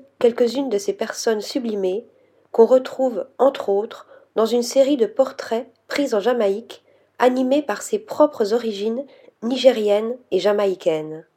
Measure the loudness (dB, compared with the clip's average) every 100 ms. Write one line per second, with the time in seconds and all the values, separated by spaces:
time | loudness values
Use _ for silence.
0 | -10 0 0 2 0 0 -2 -2 -4 -6
1 | -6 -4 -2 -2 -4 -6 -4 -2 -2 -4
2 | -8 _ _ _ _ 4 6 6 2 -2
3 | -2 -2 -10 0 0 0 -2 -2 -2 -10
4 | -20 -20 _ -2 0 0 0 2 2 4
5 | 0 0 -2 -2 -6 -6 -6 _ -8 -4
6 | 0 0 0 0 0 -2 -8 -20 _ _
7 | _ 0 0 2 0 0 -2 -8 -4 -6
8 | -6 2 2 2 -2 -2 -4 -6 -6 -6
9 | -10 -18 -20 _ -6 4 4 4 2 0
10 | 0 -8 -4 0 0 2 0 0 -2 -2
11 | -6 -12 -18